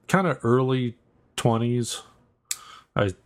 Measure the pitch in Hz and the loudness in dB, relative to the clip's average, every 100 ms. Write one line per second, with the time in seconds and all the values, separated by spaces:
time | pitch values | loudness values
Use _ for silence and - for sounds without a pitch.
0 | - 185 185 135 110 123 131 131 120 - | 0 2 2 0 2 2 2 0 -2 -8
1 | _ _ _ - 120 113 120 123 113 - | _ _ _ -4 0 0 0 -2 -4 -8
2 | - _ _ _ _ - - - _ - | -14 _ _ _ _ -12 -12 -20 _ -2
3 | 101 90 | -2 -2